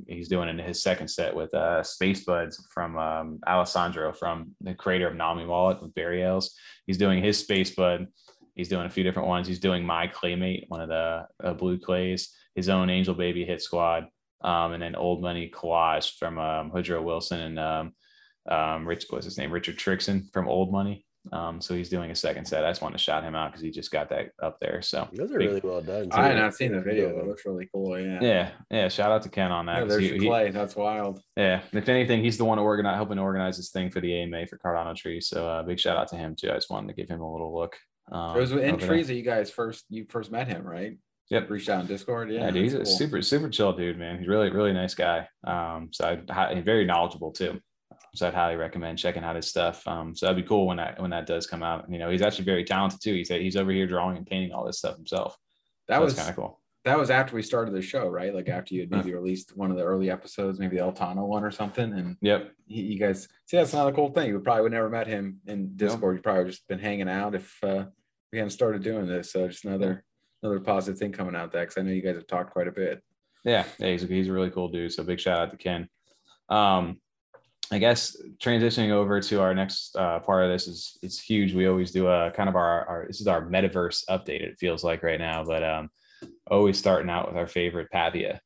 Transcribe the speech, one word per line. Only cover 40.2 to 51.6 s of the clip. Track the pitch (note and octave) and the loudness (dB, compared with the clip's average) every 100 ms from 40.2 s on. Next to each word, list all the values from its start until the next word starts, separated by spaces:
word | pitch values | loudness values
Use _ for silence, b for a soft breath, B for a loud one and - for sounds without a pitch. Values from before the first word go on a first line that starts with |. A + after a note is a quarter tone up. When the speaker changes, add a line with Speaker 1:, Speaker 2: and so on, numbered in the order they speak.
| G2+ | -6
Speaker 3:
met | A2+ B2+ | -4 -4
him, | F2 F#2 | -6 -8
right? | E2+ G#2+ A2+ _ _ - | -8 -8 -10 _ _ -2
Speaker 1:
Yep. | A2 - | -2 0
Speaker 3:
Reached | G#2 G#2+ | -4 -2
out | F#2+ | -2
in | F2+ | -2
Discord. | G2 - A#2 A2 | -6 -4 -4 -4
Yeah, | A2+ - | -2 0
Speaker 1:
Yeah, | |
dude, | F3+ | 2
he's | A#2 | 2
Speaker 3:
that's | C3+ - | 2 2
Speaker 1:
a | |
Speaker 3:
cool. | - | 2
Speaker 1:
super, | D3 F#2+ | 2 0
super | - D3 D#3 | 2 2 2
chill | A2+ G2+ | 2 2
dude, | F2+ F2 E2+ | 2 -2 -4
man. | E2+ F2 | -6 -4
He's | F2+ | 2
really, | G#2+ G2+ | 4 4
really | F#2+ G#2 | 4 2
nice | F#2 F#2 - | 2 0 0
guy. | E2+ E2 - _ | 2 2 -2 _
Um, | - F2 E2 E2 E2 | -4 -4 -4 -6 -8
so | - E2+ | -2 -2
I'd | F2 - | -2 -2
hi-, | F#2+ F#2 F2+ | 0 0 0
he's | |
very | F2 A2+ F#2 | 4 4 6
knowledgeable | E2+ F2 D#2 D#2+ | 4 2 -2 -8
too. | - F2 F#2+ - _ _ - _ - | -4 -4 -4 -12 _ _ -20 _ -4
So | F2+ | -2
I'd | |
highly | F2 E2+ E2 | 2 0 0
recommend | E2 F2+ E2 E2 | -4 -6 -6 -4
checking | F2+ E2+ | -2 -2
out | E2 E2+ | -4 -4
his | - | -4
stuff. | F#2 E2+ - E2+ | 0 0 -2 -6
Um, | E2+ D#2+ E2 | -6 -6 -2
so | F#2 | 0
that'd | F#2 | 2
be | - | 2
cool | G#2+ F#2 | 4 4
when | E2+ | 0
that, | E2 - | -4 -4
when | F#2 | -4
that | E2+ E2 | -4 -2
does | E2+ - | -4 -4
come | E2+ | -4